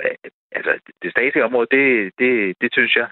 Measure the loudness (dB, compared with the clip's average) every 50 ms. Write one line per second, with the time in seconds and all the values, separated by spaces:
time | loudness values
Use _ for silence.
0 | -2 -2 -4 -6 -12 -20 -20 _ _ _ -10 -6 -2 -2 -2 -4 -6 -16 -16 -12
1 | -10 -6 -2 -2 -2 0 0 0 0 2 2 0 0 2 2 2 4 4 2 2
2 | 0 -2 -4 -2 0 2 2 2 0 -2 -4 -4 -4 -2 0 0 2 2 2 0
3 | -2 -4